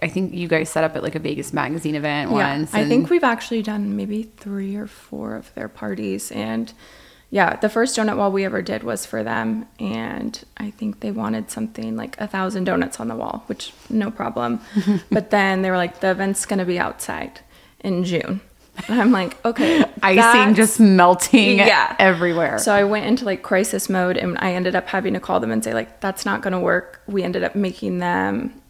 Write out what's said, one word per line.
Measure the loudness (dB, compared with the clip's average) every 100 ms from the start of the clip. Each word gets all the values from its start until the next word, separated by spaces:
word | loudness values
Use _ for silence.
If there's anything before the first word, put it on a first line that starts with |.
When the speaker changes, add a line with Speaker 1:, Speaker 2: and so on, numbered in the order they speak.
Speaker 1:
I | -6
think | -4 -4
you | -4 -2
guys | 0 0
set | -2
up | -2 -2
at, |
like, | -6
a | -6
Vegas | -6 -6 -6
magazine | -4 -4 -4 -4
event | -4 -4 -4 -2
Speaker 2:
Yeah. | 0 0 -2
Speaker 1:
once. | -4
Speaker 2:
I | -2
Speaker 1:
And | 2
Speaker 2:
think | 2 2
we've | 2
actually | 2 -2 -4 -6
done | -4 -4 -4 -4
maybe | -6 -6 -8 -12
three | -12 -8 -8
or | -8 -10
four | -16 -16 -12 -10 -10
of | -14
their | -14 -14
parties. | -10 -10 -8 -6 -6 -8
And | -8 -6 -6 -8 -12 -20 -20 -20 _ _
yeah, | 0 2 2
the | 0
first | 0 0 0
donut | -2 0
wall | 0
we | 0
ever | -2 -4
did | -4 -6
was | -6 -8 -6
for | -6
them, | -4 -4 -2 -4 -6 -10
and | -8 -6 -8 -8 -8 -10 -14 -12
I | -12
think | -8 -8 -6
they | -8
wanted | -6 -4 -4 -6
something | -8 -8 -8 -8 -8
like | -8 -10
a | -8
thousand | -6 -4 -4
donuts | -2 -2 -2 -6
on | -8
the | -6
wall, | -8 -8 -10
which, | -12 -12 -16 -6
no | -2 -2
problem. | -4 -6 -4 -4 -4 -6 -2 0
Speaker 1:
<laughs> | 0 0
Speaker 2:
But | -4 0
then | 2 2 2
they | 0
were | 0
like, | -2 -2
"The | -2
event's | 0 -2 -2
gonna | -2 -2 -2
be | -2
outside | -2 -6 -10 -8 -10 -14 -20 -20 -20 _
in | -4 -2
June." | -2 -2 -2 -6 -10 _ _ -14 -2
And | 2
I'm | 4
like, | 4 2 -4 -4
"Okay, | 0 2 4 2
Speaker 1:
<laughs> | 2
Icing | 4 6
Speaker 2:
that's" | 8 8 8 6
Speaker 1:
just | 6 8
melting | 8 10 8 6 6 6 6 6
Speaker 2:
Yeah. | 6 6 4 4
Speaker 1:
everywhere. | 4 4 2 2 0 0
Speaker 2:
So | 2
I | 2
went | 2 0 0
into, | 0
like, | 0 -4
crisis | 0 0 0 -2 -2
mode, | 0 0 0
and | -2 -2
I | -2
ended | -2 0 -2
up | -2
having | -2 -2
to | -4
call | -2 -2
them | 0
and | -2
say, | -2
like, | -4 -6 -6
"That's | -8 -6 -4
not | -4
gonna | -2 -2
work." | 0 0 -2 -14 -8
We | -4
ended | -2 -2
up | -2 -2
making | -4 -4 -6 -4
them | -2 -2 -2 -2 -6 -10 _